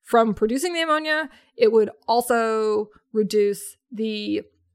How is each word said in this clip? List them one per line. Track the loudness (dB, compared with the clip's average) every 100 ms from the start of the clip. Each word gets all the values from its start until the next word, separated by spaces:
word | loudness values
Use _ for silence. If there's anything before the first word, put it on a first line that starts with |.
from | 0 2 2
producing | 0 -2 -2 -4
the | -2
ammonia. | 0 0 0 -2 -4 _ _ 0
It | 4
would | 4 2 -2 -2
also | 0 2 0 2 0 0 -2 -4 _ _
reduce | -4 0 2 0 -2 -10 -20 -16
the | -8 -6 -6 -4 -6 -6 _ _